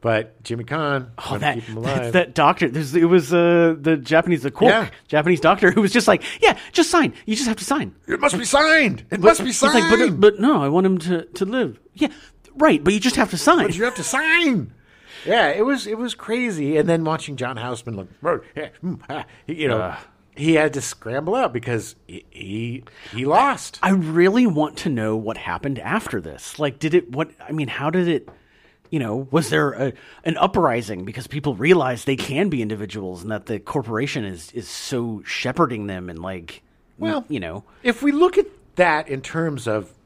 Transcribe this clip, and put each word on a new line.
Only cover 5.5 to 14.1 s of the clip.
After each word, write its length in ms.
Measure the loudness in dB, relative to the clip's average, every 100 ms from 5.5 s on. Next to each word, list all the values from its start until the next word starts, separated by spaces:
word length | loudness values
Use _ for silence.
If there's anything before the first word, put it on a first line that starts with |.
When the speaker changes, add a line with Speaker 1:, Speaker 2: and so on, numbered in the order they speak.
| 4 4
Speaker 2:
who 80 | 4
was 120 | 4
just 160 | 4 4
like, 140 | 2 0 2
"Yeah, 160 | 2 2 -4
just 160 | 0 4
sign. 240 | 4 2 -2 -6
You 120 | -4
just 100 | -2
have 80 | -4
to 80 |
sign." 320 | -2 -2 -2 -10 -6
Speaker 1:
It 140 | 0
must 180 | 0 0
be 60 |
signed. 560 | 2 2 6 4 4 0 -6
It 120 | 4
Speaker 2:
But 0 |
Speaker 1:
must 180 | 6 6
be 60 | 0
Speaker 2:
he's 180 | 0
like, 80 | 4 4 4
"But, 100 | 4
Speaker 1:
signed. 200 | 4 6
Speaker 2:
but 220 | 6 6
no, 200 | 2 2
I 60 | 2
want 180 | 2 2
him 100 | 2
to, 260 | 0 -4
to 220 | -4 -6 -4
live." 340 | -2 -2 -6 _
"Yeah, 160 | -4 -4 -4 -20 _ _ 2
right, 260 | 4 4
but 100 | 2
you 60 | 2
just 160 | 0 0
have 140 | 0
to 80 | 2
sign." 280 | 4 4 4
Speaker 1:
But 100 | 0
you 80 | -4
have 100 | -4
to 80 |
sign. 720 | -4